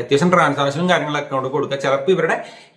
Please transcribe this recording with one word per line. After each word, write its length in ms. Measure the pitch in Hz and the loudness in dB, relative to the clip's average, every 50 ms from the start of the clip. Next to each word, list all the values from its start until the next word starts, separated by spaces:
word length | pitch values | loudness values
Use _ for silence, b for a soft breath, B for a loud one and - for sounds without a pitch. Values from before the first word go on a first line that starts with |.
അത്യാവശ്യം 300 | 117 - 139 143 175 180 180 | -2 0 2 2 4 4 4
ട്രാൻസാക്ഷനും 520 | 175 160 143 139 143 139 139 135 160 175 180 | 4 4 2 0 0 -2 -2 -2 0 0 2
കാര്യങ്ങളും 260 | 175 151 143 147 147 143 | 2 2 0 -2 -4 -6
അക്കൗണ്ട് 280 | 139 - 139 131 127 131 139 | -4 -4 -4 -4 -4 -2 -2
കൊടുക്കുക. 240 | 143 135 - 139 135 | -4 -2 -2 -4 -2
ചിലപ്പോൾ 300 | - 135 139 139 - 190 185 | 0 0 0 0 2 2 2
ഇവരുടെ 220 | 165 156 180 226 - B B B B B B B | 2 2 0 -2 -4 B B B B B B B